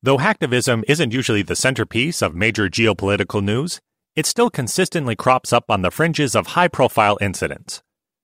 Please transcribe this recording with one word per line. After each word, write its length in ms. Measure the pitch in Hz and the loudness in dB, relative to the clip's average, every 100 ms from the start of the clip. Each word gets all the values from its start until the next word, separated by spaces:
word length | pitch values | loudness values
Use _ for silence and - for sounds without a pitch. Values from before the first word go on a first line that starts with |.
Though 140 | 120 135 | 2 2
hacktivism 640 | 170 220 147 123 120 113 107 | 2 -2 0 0 2 0 0
isn't 260 | 151 143 | 0 0
usually 300 | 120 120 107 | -2 0 0
the 120 | 95 87 | 0 -2
centerpiece 640 | 135 131 107 113 139 170 | -2 0 -2 -2 -2 -2
of 120 | 95 | -2
major 360 | 80 107 110 101 | 0 -2 0 -2
geopolitical 760 | - 113 98 98 101 98 107 | 2 0 2 0 0 0 -2
news, 380 | 101 110 160 - _ _ _ - | -2 -2 -4 -8 _ _ _ -4
it 100 | 156 | -4
still 240 | - 240 | 0 0
consistently 680 | - 117 - 185 175 135 110 | 0 -4 -2 -2 0 -2 -2
crops 380 | - 127 - | 2 2 2
up 120 | 120 - | 0 2
on 120 | 107 | 0
the 100 | 92 | 0
fringes 440 | - 160 156 143 110 | 0 -2 0 0 0
of 120 | 92 | 0
high-profile 720 | - 180 - 123 - 104 104 | 0 0 2 0 4 2 2
incidents. 640 | 101 90 78 71 - - _ _ _ _ | -2 -2 -6 -8 -14 -18 _ _ _ _